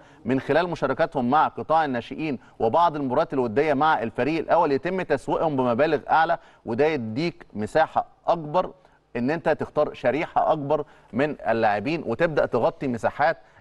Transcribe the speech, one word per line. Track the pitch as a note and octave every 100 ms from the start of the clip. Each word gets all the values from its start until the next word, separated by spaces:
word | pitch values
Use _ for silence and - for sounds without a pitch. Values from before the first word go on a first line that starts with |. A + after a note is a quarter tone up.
| - - G#2+
من | C3
خلال | - C#3+ F3+
مشاركاتهم | D#3+ C#3 C3 - D3 A#2+
مع | D3 C3+
قطاع | - A2+ D#3+ D3+
الناشئين | B2 - - D#3 B2 - -
وبعض | A2 D#3 E3+ D3
المباريات | C3+ B2+ E3
الودية | C#3+ B2 G#2+ D#3
مع | C3+ D#3 C#3+
الفريق | A#2 - B2+ D#3+
الأول | - D#3+ E3
يتم | C#3 F3 F#3
تسويقهم | F3 C#3 - D#3 E3 C3+
بمبالغ | B2+ A#2 D#3+ C#3+ -
أعلى، | D3+ E3 E3+ - _ -
وده | A#2 D3+
يديك | D3+ A2+ A2 E3+ - -
مساحة | G2+ G#2+ D#3+ D#3 - - _ -
أكبر | E3+ D3+ E3 - - _ _ _ B2
إن | B2
أنت | D#3+ E3+
تختار | D3 - - D3
شريحة | - B2+ C3 E3 - -
أكبر | D#3+ C#3 D3+ D3 - _
من | A2 D3+ - -
اللاعبين | A2+ A2 G#2 G#2+ E3 A2+
وتبدأ | A#2 E3+ D3 A2+
تغطي | B2 C#3+ - C#3+
مساحات | A#2 A2 - D3+ D#3+ - _